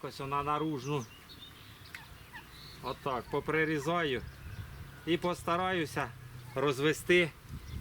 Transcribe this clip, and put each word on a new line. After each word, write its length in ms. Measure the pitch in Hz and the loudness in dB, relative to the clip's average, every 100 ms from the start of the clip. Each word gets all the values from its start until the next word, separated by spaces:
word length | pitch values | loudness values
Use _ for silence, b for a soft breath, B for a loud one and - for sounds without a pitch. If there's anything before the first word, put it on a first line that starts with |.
ось 160 | 139 - | -6 -6
вона 220 | 139 143 | -2 0
наружну. 640 | 147 151 156 143 131 147 110 - - - - - - - - - - - - 906 - - - - | 2 2 2 0 0 -2 -2 -10 -18 -16 -16 -16 -18 -18 -16 -16 -16 -18 -16 -16 -16 -16 -16 -8
Отак, 420 | 127 - 143 120 - | -6 -4 -2 -2 0
поприрізаю. 920 | 147 139 156 156 156 143 175 156 117 - - - - - - - - 156 | -2 2 4 4 4 2 2 4 2 -2 -10 -10 -10 -10 -10 -12 -8 0
І 100 | 170 | 2
постараюся 920 | 180 175 - 175 185 185 147 151 127 - - - - | 2 0 2 2 4 2 0 0 -2 -4 -12 -12 -4
розвести 760 | 135 143 127 151 147 - 175 160 - - - - - | 2 4 6 4 4 6 6 6 0 -10 -10 -8 -6